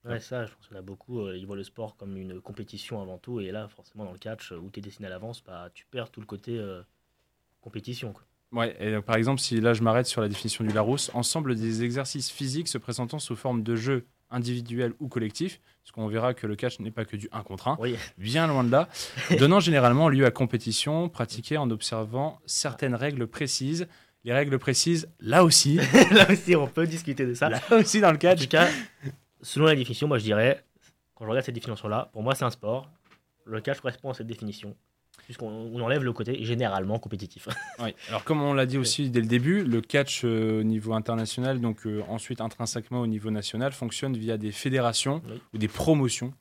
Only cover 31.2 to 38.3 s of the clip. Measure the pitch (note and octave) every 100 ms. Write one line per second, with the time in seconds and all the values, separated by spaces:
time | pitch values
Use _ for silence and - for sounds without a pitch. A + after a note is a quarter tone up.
31.2 | A2 B2 C3 A#2 B2 G#2+ G#2+ G#2+ - A2
32.2 | A2+ C3+ B2+ - G#2 B2 C#3+ _ _ _
33.2 | _ _ - A2 A2 C#3 C3 A#2+ C#3 A#2+
34.2 | A2+ A#2 G#2+ G2+ G#2 - _ _ _ -
35.2 | - A#2+ A2+ A2 A2+ A#2 A#2 C#3+ B2+ A#2
36.2 | A2+ C3 A2+ A#2+ A#2 G2 F#2+ A2+ A2 G2
37.2 | G2 - - G#5 G#5 F5+ A2+ - - A2
38.2 | -